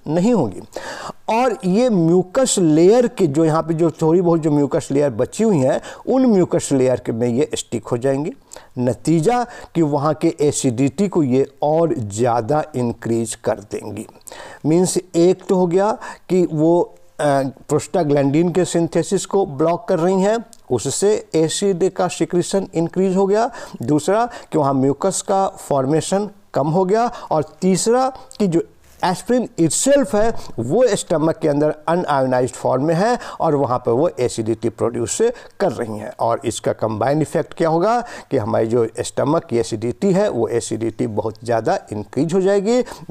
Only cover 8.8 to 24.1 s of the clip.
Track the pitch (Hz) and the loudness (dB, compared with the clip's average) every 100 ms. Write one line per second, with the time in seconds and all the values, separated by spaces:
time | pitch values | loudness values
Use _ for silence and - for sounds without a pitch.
8.8 | 123 - - 165 165 247 240 - - 170 | -2 0 2 2 2 0 -2 -10 -6 -2
9.8 | 151 143 151 151 165 165 147 - 135 113 | 0 2 0 0 -2 0 0 0 -2 0
10.8 | 139 - 202 180 143 127 135 - 147 160 | 0 0 0 0 2 2 0 -2 0 2
11.8 | 165 - 104 101 123 117 110 147 156 131 | 0 -2 -4 -2 0 0 0 -2 -2 -4
12.8 | 120 110 113 113 113 - - 113 104 - | -4 -4 -4 -2 -4 -6 -4 -4 -6 -10
13.8 | 110 104 107 - - - - - 143 165 | -10 -12 -14 -20 -20 -20 -20 -6 2 2
14.8 | 185 180 - 170 175 180 - 185 180 185 | 2 0 -2 2 4 2 0 0 2 2
15.8 | 208 247 - - - 185 175 156 160 175 | 0 -2 -8 -14 -2 0 2 2 2 2
16.8 | - - - - 147 139 135 - - 147 | 0 -8 -16 -4 0 0 -2 -6 -4 -4
17.8 | - 190 151 143 139 147 175 175 180 170 | -2 -2 2 2 2 2 2 0 0 0
18.8 | 165 170 156 190 - 196 196 135 160 170 | 0 0 0 -2 0 -2 -2 0 0 0
19.8 | - 180 175 190 196 226 220 - - 120 | -2 0 2 2 2 0 -4 -14 -4 -4
20.8 | 139 - 196 214 - 160 160 - 202 175 | -2 0 0 0 -2 0 0 0 -2 0
21.8 | 185 185 180 - 165 175 160 196 185 165 | -2 0 -4 -2 -2 -2 0 -2 -2 -2
22.8 | 165 180 190 185 196 208 247 - - - | -2 0 0 2 2 2 0 -6 -14 -8
23.8 | 117 151 165 | -2 0 2